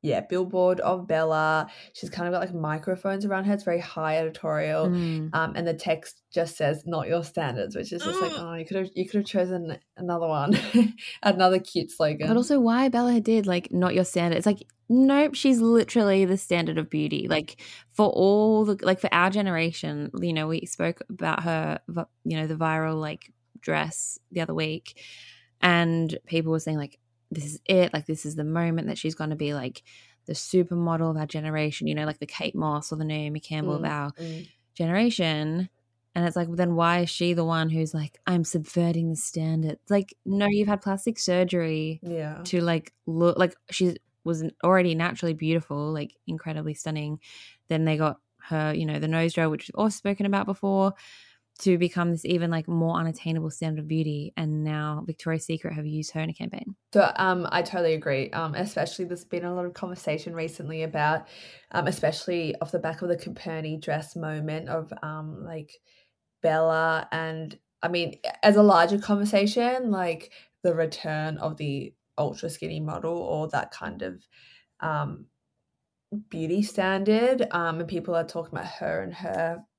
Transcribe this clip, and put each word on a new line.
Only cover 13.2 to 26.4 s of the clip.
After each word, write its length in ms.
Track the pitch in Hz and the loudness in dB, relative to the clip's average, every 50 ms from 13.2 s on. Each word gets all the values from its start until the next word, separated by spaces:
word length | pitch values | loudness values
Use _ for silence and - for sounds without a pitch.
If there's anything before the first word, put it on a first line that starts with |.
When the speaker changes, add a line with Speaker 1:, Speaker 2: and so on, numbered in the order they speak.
Speaker 2:
Hadid, 260 | 214 - 226 220 202 | 4 4 4 4 4
like, 260 | 196 180 175 175 - - | 4 2 0 0 0 0
"Not 220 | 180 180 180 - | 2 2 4 4
your 100 | 185 185 | 2 2
standards"? 420 | - - 180 170 170 165 - 180 | 2 2 0 2 2 2 4 4
Like, 160 | 214 208 190 - _ _ _ _ _ | 2 2 2 -2 _ _ _ _ _
nope, 460 | 226 254 262 269 277 277 294 302 285 | 6 8 8 8 8 6 6 4 2
she's 260 | - - 269 262 233 | 2 4 6 6 6
literally 640 | 226 226 233 233 - - - 240 214 202 196 196 196 | 6 6 6 6 6 6 4 4 6 6 6 6 6
the 120 | 180 190 | 4 4
standard 420 | 196 - - 180 170 165 165 160 160 | 0 2 0 0 0 2 0 0 -2
of 100 | 156 - | -2 -2
beauty. 380 | - 151 151 151 156 147 - - | -2 -2 0 0 -2 -2 0 0
Like, 320 | 160 156 156 - - - - - - - - _ | 0 0 0 -4 -14 -18 -20 -20 -20 -20 -20 _
for 160 | - - 214 | 2 4 4
all 580 | 202 - - 190 196 202 208 214 220 220 214 220 | 4 6 4 6 6 6 6 6 6 6 6 4
the, 140 | 208 202 196 - | 4 2 0 2
like, 180 | - 190 185 | 2 2 2
for 120 | - - - | 2 2 4
our 180 | 170 175 190 | 4 4 4
generation, 840 | 190 214 202 196 180 160 165 170 165 - - 156 151 147 147 151 - - | 4 2 0 0 2 2 0 0 0 -2 -6 -6 -4 -4 -6 -6 -6 -4
you 120 | 180 175 165 | -2 -2 0
know, 140 | 156 156 | 0 0
we 200 | 156 165 165 - | 0 -2 -2 -4
spoke 360 | 175 - - 170 170 170 - - _ | -6 -6 -2 -2 -2 -2 -4 -10 _
about 320 | 196 180 - 160 160 - 165 | -8 -4 -2 -2 -2 -2 -2
her, 380 | 170 165 160 156 156 156 - _ - | -2 -2 0 -2 -2 -4 -6 _ -8
vi-, 160 | 170 170 165 _ _ _ _ | -8 -8 -8 _ _ _ _
you 120 | 165 160 | -4 -4
know, 100 | 160 156 | -2 -2
the 80 | 156 160 | -4 -2
viral, 460 | 156 165 160 160 160 160 160 160 156 | -2 0 0 0 0 0 -2 -2 -2
like, 320 | 156 151 156 160 - - _ _ _ _ _ - | -4 -6 -8 -10 -14 -20 _ _ _ _ _ -10
dress 600 | - - 160 151 151 160 - - - - - - _ _ | -4 -2 0 0 -2 -2 -4 -8 -8 -8 -10 -12 _ _
the 100 | 180 180 165 | -6 -4 -4
other 120 | 165 160 | -2 -2
week, 480 | 160 160 156 156 165 _ - - - - - - - - - - - _ _ _ _ | -2 -2 -2 -4 -8 _ -16 -20 -20 -20 -20 -20 -20 -20 -20 -20 -20 _ _ _ _
and 560 | - 180 175 170 170 165 165 165 165 160 160 - _ | 4 4 6 6 4 4 2 2 0 0 -4 -8 _
people 260 | - 165 165 | -2 -2 -2